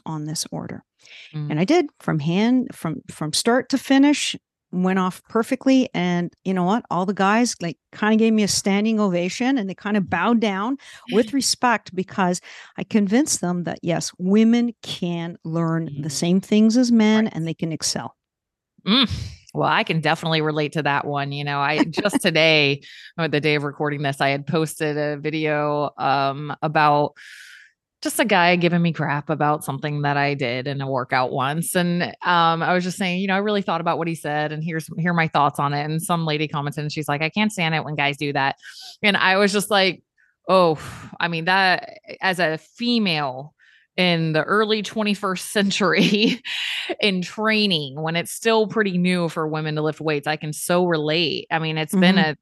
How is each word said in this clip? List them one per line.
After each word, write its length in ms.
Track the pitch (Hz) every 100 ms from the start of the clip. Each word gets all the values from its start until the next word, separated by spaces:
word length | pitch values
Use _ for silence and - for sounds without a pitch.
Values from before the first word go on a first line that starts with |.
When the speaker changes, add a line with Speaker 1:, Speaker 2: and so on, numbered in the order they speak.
| 170
Speaker 1:
on 200 | 156 151
this 220 | 160 -
order." 320 | - - - - _ - - - 156
Speaker 2:
Mm. 160 | 147
Speaker 1:
And 80 | 156
I 60 | 190
did 220 | 349 294 _
from 200 | - 156
hand, 500 | 156 185 233 254 - -
from, 260 | 165 - -
from 220 | - 156
start 360 | - 233 247 -
to 80 | 269
finish, 560 | - 269 285 277 - - _ _ _
went 260 | 180 185 190
off 240 | 185 - -
perfectly. 600 | 226 226 262 269 262 254 175
And 380 | 180 175 175 - 185
you 80 |
know 100 | 185 180
what? 200 | 233 -
All 140 | 170 185
the 80 |
guys, 420 | 190 196 220 240 -
like, 160 | 170 - _ -
kinda 220 | 214 220
gave 160 | 226
me 100 | 220
a 40 | 196
standing 500 | - 202 196 220 214
ovation, 580 | 202 175 180 - 247 269
and 100 | 196
they 60 | 175
kinda 260 | 208 208
bowed 380 | 175 175 202 233
down 360 | 220 190 226 277 - - -
with 220 | 202 226
Speaker 2:
<laughs> 0 |
Speaker 1:
respect 600 | 277 - - 247 214 - 180
because 460 | - - 180 180 - - - -
I 60 | 190
convinced 560 | 220 196 233 311 -
them 220 | 180 180 170
that, 140 | -
yes, 280 | - 160 - -
women 540 | 185 214 226 240 240 -
can 540 | - - 175 170 170 - 165
learn 460 | 165 165 165 165 147
the 120 | 147
Speaker 2:
Mm. 20 |
Speaker 1:
same 300 | - 170 190
things 360 | - 214 220 240
as 140 | 240
men 340 | 226 214 220 220
Speaker 2:
Right. 80 | 156
Speaker 1:
and 120 | 165
they 80 | -
can 160 | 165
excel. 420 | 156 - - 117 - _ _ _ _ _ _ 180
Speaker 2:
Mm. 240 | 254 233 - - - _
Well, 160 | 151 147
I 140 | 165
can 180 | 220 160
definitely 400 | 151 165 165 160
relate 320 | 156 151 147
to 100 | 156
that 220 | 143 143 -
one. 260 | 143 143
You 120 | 143
know, 160 | 143 143
I 240 | 139 151 170
Speaker 1:
<laughs> 40 |
Speaker 2:
just 320 | 170 208 -
today, 600 | 180 160 160 156 143 139 - - - -
or 100 | 160
the 140 | 147
day 140 | 151 147
of 80 |
recording 380 | 143 135 147 147
this, 180 | 143 139
I 80 | 139
had 160 | 143 139
posted 500 | 165 156 - 151 147
a 200 | 147 147
video, 760 | 156 156 151 147 147 147 143 -
um, 580 | 139 139 139 139 147 143
about 520 | 156 156 151 147 147 - - - - - - _ _ _
just 160 | 302 -
a 60 | 226
guy 300 | 190 175 180
giving 240 | 170 175
me 120 | 170
crap 360 | 156 151 147 156
about 340 | 147 147 151
something 400 | - 135 151 147
that 140 | 143 143
I 180 | 143 143
did 320 | 120 127 139
in 140 | 139
a 80 | 139
workout 420 | 131 120 131 127
once. 440 | 135 131 160 - 180
And, 280 | 175 175 123 - 180
um, 380 | 175 165 165
I 100 | 156
was 100 | 180
just 140 | 180 175
saying, 240 | 185 180
you 60 | 196
know, 80 | 190
I 40 |
really 240 | 208 208
thought 180 | 196 170
about 160 | 170 151
what 100 | 165
he 80 | 160
said, 360 | 147 151 151
and 120 | 156
here's, 240 | 165 160 - -
here 120 | 175
are 40 | 170
my 120 | 160
thoughts 300 | 156 147 -
on 140 | 143
it. 100 | 147 151
And 160 | 160
some 240 | 170 170 160
lady 220 | 151 151
commented, 360 | 151 147 147
and 80 | 147
she's 160 | 156 147
like, 120 | 143
"I 60 | 160
can't 220 | 208 214
stand 240 | 190 160 156
it 80 | 139
when 100 | 147
guys 220 | 143 139
do 160 | 147
that." 240 | 139 139 - - - - -
And 140 | 208 190
I 200 | 185 190
was 140 | 202
just 180 | 202 185
like, 320 | 202 190 - _ _ _ _ -
"Oh, 300 | 190 170 151 - - - -
I 80 | 170
mean, 160 | 165 165
that, 520 | 190 190 170 - - - -
as 180 | 190 185
a 180 | 160 160
female 960 | - - 240 233 196 156 139 127 147 _ _ _ _ -
in 360 | 180 165 160
the 100 | 156
early 400 | - 208 214 220
twenty-first 680 | 196 220 208 196 196 180 -
century 920 | 214 202 - 180 160 175 208 220 247 - - -
<laughs> 300 | - - -
in 200 | 208 185
training, 760 | 175 - 220 214 208 160 139 143
when 140 | 160 165
it's 160 | -
still 360 | - 226 226 208
pretty 300 | 220 202 180
new 300 | 180 180 165
for 180 | 165 156
women 280 | 156 156 151
to 60 |
lift 180 | 156 -
weights, 260 | 156 147 151
I 80 | 156
can 160 | 151
so 320 | - - 175 180
relate." 640 | 160 151 165 160 - -
I 80 | 165
mean, 180 | 160 156
it's 160 | 151 190
been 220 | 180 190
Speaker 1:
Mm-hmm. 20 |
Speaker 2:
a, 160 | 156 147